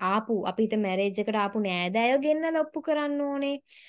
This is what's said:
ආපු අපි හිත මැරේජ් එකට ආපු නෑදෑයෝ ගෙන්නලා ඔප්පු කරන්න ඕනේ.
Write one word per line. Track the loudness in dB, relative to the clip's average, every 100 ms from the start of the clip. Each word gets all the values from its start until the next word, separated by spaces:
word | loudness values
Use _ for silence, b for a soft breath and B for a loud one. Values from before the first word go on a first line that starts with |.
ආපු | 0 0 0 -2 -2
අපි | 0
හිත | 0 0
මැරේජ් | 0 0 0 0
එකට | 0 0
ආපු | 0 0
නෑදෑයෝ | -2 0 0 2 4 4
ගෙන්නලා | 2 0 0 0
ඔප්පු | -2 -4
කරන්න | -2 0 0 -2
ඕනේ. | -2 -2 -4 -4 B B